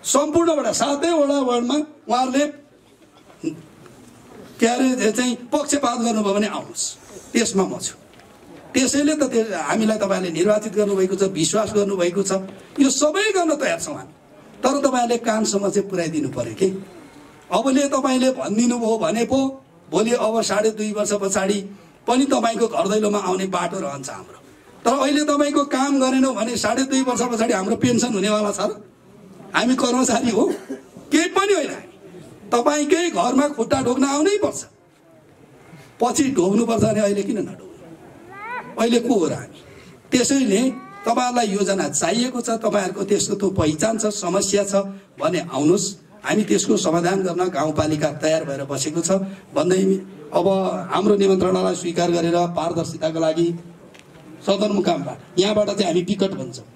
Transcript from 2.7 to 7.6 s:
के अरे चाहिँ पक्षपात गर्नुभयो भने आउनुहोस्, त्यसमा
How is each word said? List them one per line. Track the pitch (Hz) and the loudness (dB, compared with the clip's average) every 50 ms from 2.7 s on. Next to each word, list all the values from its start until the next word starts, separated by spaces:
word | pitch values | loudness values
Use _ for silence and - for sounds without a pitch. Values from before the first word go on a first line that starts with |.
| - - _ _ - _ - - _ - _ - - - - 160 156 - - - - - - - - - - - - - - - - - - - - - | -20 -20 _ _ -20 _ -20 -20 _ -20 _ -20 -20 -10 -10 -8 -8 -10 -18 -20 -20 -20 -20 -20 -20 -20 -20 -20 -20 -20 -20 -20 -20 -20 -20 -20 -2 0
के | 240 | 2
अरे | 226 240 254 262 262 262 - 196 220 | 2 4 2 2 2 2 2 0 0
चाहिँ | 208 254 247 254 233 | 2 2 0 0 -2
पक्षपात | - - - - 302 285 - - 285 269 240 240 233 | -4 -6 -2 -2 -2 0 0 -2 0 0 0 0 0
गर्नुभयो | 226 233 226 214 208 196 196 | 0 0 0 0 0 0 0
भने | 202 214 | 0 0
आउनुहोस्, | 202 165 143 127 - 117 - - - - - - - - - - - | -2 -4 -8 -10 -12 -10 -8 -8 -8 -8 -12 -20 -20 -20 -20 -20 -4
त्यसमा | - 233 226 - 190 196 | -2 -2 -2 0 0 0